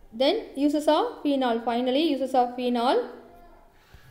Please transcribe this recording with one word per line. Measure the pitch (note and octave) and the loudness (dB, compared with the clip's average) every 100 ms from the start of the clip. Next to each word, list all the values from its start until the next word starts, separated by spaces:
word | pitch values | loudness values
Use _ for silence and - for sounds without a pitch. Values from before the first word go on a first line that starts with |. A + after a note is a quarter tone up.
| - | -14
Then | A3+ C4+ A4 - C4+ | 0 0 0 -4 -2
uses | D4 D4 D4+ | 0 0 2
of | D#4 A#4+ - | 2 2 -4
phenol. | D4 C#4 B3+ A#3 | -2 0 2 0
Finally, | A#3+ A#3 B3+ C4 D#4+ | -2 -2 0 0 0
uses | C4+ C4 C4 | 0 0 0
of | A#3+ B3 | 0 0
phenol. | B3 A#3+ A#3+ G#4 A#4+ - - - - - - _ _ - - | -2 0 2 0 -2 -10 -20 -20 -20 -20 -20 _ _ -20 -20